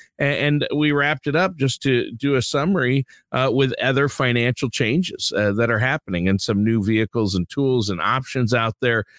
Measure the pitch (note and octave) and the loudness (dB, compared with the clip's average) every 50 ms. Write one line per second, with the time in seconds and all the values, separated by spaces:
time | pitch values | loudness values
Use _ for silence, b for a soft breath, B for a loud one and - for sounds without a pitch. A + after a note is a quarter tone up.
0 | B B B - C#3+ C#3+ C#3+ F2 C3 D3 D3 D3 - - - D3 D3+ D3+ C#3+ C#3+ | B B B -2 -2 -2 0 0 0 0 0 0 0 -2 0 0 0 2 2 2
1 | C#3+ D3 D#3 - - D3 C#3 D#3+ F#3 F#3+ F3+ D3+ C#3 C3 - - - C#3 B2+ A#2+ | 0 0 -2 -2 -2 -2 0 0 0 0 0 -2 -2 -2 -2 -2 0 0 2 2
2 | - - A#2 A2+ - C#3+ C#3 B2+ - - - C#3+ C#3+ F3+ G3+ E3+ B2+ B2 C3 C#3 | 0 -2 -6 -4 -2 0 0 0 0 0 -2 0 0 0 0 2 2 2 0 0
3 | C3 B B B B _ - B2+ C3 C3+ A#2 C3+ C#3 B2+ - - G#2+ C3 C3+ C3 | -2 B B B B _ -2 0 0 2 2 2 2 0 0 -2 -2 0 2 2
4 | C#3+ C#3 - - C#3 B2 A#2+ A#2+ A#2 B2 B2 - - A#2 - - B2 G#2+ B2+ F3 | 2 0 0 0 0 0 2 2 0 0 0 -2 -4 -4 -2 -2 0 0 0 0
5 | F#3 - - - - - - - G#2 G#2 G2+ G#2+ A#2 A#2 A#2 G#2+ B2 C3 C#3+ D#3 | -2 -2 -6 -6 -6 -4 -2 0 0 0 2 2 0 0 2 0 0 0 -2 -2
6 | - - F#2 E2+ F2 F#2+ F#2+ G2 - - G#2+ G2 G#2 A2 A2+ A2+ G2 G#2+ A2 A2 | -4 -4 -4 0 2 2 2 2 0 0 0 2 2 2 2 2 2 2 2 2
7 | A2+ - - A#2+ A2 G2 F2+ F2+ F2 - - C#3+ C#3 C3+ B2+ B2 G#2 G2 F#2+ D#2+ | 0 0 0 -2 0 0 0 -2 -2 -2 -2 -2 0 2 2 0 0 -2 -2 -2
8 | E2 G#2 A#2+ C3+ C3 - - C3 B2 G#2+ B2 A#2+ A2+ A2 A2 - C3 A#2+ A#2 A2+ | 0 0 0 -2 -2 -4 -2 -2 0 2 2 0 0 -2 -2 -2 0 0 0 0
9 | G2+ b b | -2 b b